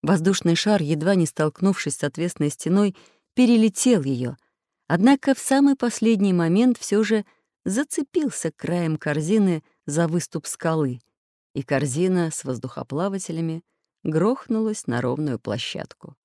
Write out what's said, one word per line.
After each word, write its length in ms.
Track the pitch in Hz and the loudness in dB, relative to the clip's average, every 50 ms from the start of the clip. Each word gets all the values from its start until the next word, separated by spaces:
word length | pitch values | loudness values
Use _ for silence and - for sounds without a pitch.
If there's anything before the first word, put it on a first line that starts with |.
Воздушный 540 | - 147 190 175 160 185 196 185 - 170 165 | 2 2 0 2 2 0 0 0 2 0 0
шар, 260 | 160 - 208 214 202 | 2 2 0 0 0
едва 340 | 160 143 160 151 151 180 202 | 2 0 -2 -2 0 0 2
не 100 | 185 170 | 2 2
столкнувшись 720 | 151 - - 156 151 147 - - 196 190 - - 160 139 - | 0 0 -2 -2 -2 -2 0 0 0 0 0 -4 -8 -6 -4
с 60 | - | -6
отвесной 460 | 147 - - 160 175 - - 147 147 | -6 -4 -4 -6 -6 -4 -2 -2 -4
стеной, 460 | - - - 160 175 196 208 202 185 - - _ _ _ _ _ _ | -2 -4 -4 0 2 2 2 0 -2 -6 -18 _ _ _ _ _ _
перелетел 680 | - 254 233 240 226 220 226 - - - 254 247 196 139 | 4 4 6 6 6 4 2 2 2 2 2 2 2 2
ее, 320 | 135 135 123 127 120 131 - _ _ _ _ _ _ _ _ _ _ | 0 -2 -2 -4 -6 -6 -10 _ _ _ _ _ _ _ _ _ _
однако 480 | 151 175 190 247 277 277 - - 269 | 0 4 6 6 4 4 4 0 0
в 40 | - | 0
самый 360 | - - 269 269 285 285 277 | 0 0 2 4 4 4 4
последний 580 | 269 - 240 - - - 220 233 196 202 202 185 | 2 0 -4 -2 0 2 2 2 4 2 2 2
момент 440 | 175 170 165 170 202 240 254 240 - | 2 2 2 2 4 4 2 2 0
все 260 | - - - 208 220 | -2 -2 0 0 2
же 220 | 202 220 214 208 _ _ _ _ _ _ _ _ | 2 0 -2 -2 _ _ _ _ _ _ _ _
зацепился 880 | - 190 226 302 - - - 285 _ _ 359 311 262 - - - 160 | -4 -2 -2 -4 -4 -4 -6 -6 _ _ -2 -2 -2 -4 -4 -6 -6
краем 460 | - _ - - 170 175 170 160 156 151 | -8 _ -6 -4 -2 -2 0 -2 -2 -4
корзины 680 | - 156 147 151 151 156 208 220 202 190 175 156 - _ _ _ _ | -4 -4 -4 -2 0 0 2 4 4 4 2 0 -4 _ _ _ _
за 220 | - 143 156 170 165 | -6 -2 0 0 0
выступ 400 | 160 175 156 - - 165 - - | 0 -2 -4 -4 -10 -10 -8 -8
скалы, 520 | - - - 170 160 160 151 135 123 120 _ _ _ _ _ _ _ _ _ _ _ | -12 -4 -2 -2 0 0 0 -2 -2 -6 _ _ _ _ _ _ _ _ _ _ _
и 80 | 131 | -8
корзина 720 | 135 - 147 135 147 143 123 151 180 185 185 180 170 160 | -4 -2 -2 -2 0 -2 -2 0 0 2 2 2 0 0
с 120 | 156 - - | -4 -8 -6
воздухоплавателями 1200 | 160 127 117 110 131 - - 127 _ - 143 175 202 196 196 185 - 175 160 165 165 160 160 - _ _ _ _ _ _ _ _ | -6 -8 -6 -6 -10 -10 -10 -10 _ -6 -4 -4 -4 -4 -6 -8 -8 -6 -6 -4 -4 -6 -8 -12 _ _ _ _ _ _ _ _
грохнулась 840 | - 156 160 170 208 254 262 - - 233 220 220 220 214 - - - | -2 0 2 2 2 0 -2 -4 -4 -2 -2 0 -2 -4 -6 -4 -4
на 140 | 120 120 | -4 -2
ровную 380 | 127 127 127 147 156 147 127 110 | -2 -2 -2 -2 -2 -4 -4 -4
площадку. 760 | _ - 104 120 - - - - - - - _ - - - _ _ | _ -6 -6 -4 -6 -8 -8 -10 -12 -12 -16 _ -20 -20 -20 _ _